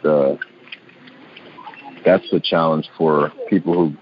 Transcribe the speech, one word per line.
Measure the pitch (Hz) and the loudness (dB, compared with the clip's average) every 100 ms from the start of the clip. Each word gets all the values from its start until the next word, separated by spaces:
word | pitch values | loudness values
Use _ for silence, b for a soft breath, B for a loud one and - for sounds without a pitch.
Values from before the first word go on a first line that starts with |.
the, | 78 76 69 73 - - - - - - - - - - - - - - - - | 2 2 2 -2 -10 -18 -20 -20 -20 -20 -20 -20 -20 -20 -20 -20 -20 -20 -20 -4
that's | 90 92 - | 2 2 2
the | 87 | -2
challenge | - 85 80 78 - - | 0 0 0 0 -4 -2
for | 82 76 76 - - | 0 2 0 -4 -2
people | 98 85 | -2 0
who | 87 82 71 | 0 0 -2